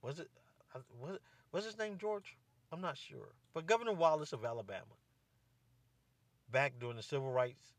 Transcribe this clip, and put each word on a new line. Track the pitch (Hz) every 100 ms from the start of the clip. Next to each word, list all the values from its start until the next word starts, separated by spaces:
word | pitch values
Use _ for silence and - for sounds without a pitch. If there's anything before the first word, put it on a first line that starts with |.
was | 120 143
it, | - - _ _ _ 127 123 120
was | 135 190
it, | - - _
was | 170 220
his | 220
name | 214 196
George? | 214 208 190 - _ _ _
I'm | 165
not | 185 135
sure. | - - - - _
But | 160 165
Governor | 226 233
Wallace | 190 165 156 151
of | 131 117
Alabama, | 117 98 95 - - _ _ _ _ _ _ _ _ _ _ _ _ _ _ -
back | 127 143 123
during | 120 117
the |
civil | 110 143 135
rights | 127 123 123 -